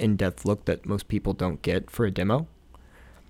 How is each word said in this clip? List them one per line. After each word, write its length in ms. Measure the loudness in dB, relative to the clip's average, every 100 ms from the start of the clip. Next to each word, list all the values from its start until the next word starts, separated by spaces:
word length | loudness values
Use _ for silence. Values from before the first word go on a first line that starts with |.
in-depth 440 | 0 2 0 0 -2
look 200 | 0 0
that 220 | -2 -2
most 200 | -4 -2
people 260 | -2 -2
don't 280 | -2 -2 -2
get 300 | -2 -2 -2
for 160 | -2 0
a 40 |
demo, 360 | 2 2 2 -2 -12 -20 -20 -20 -20 -20 -20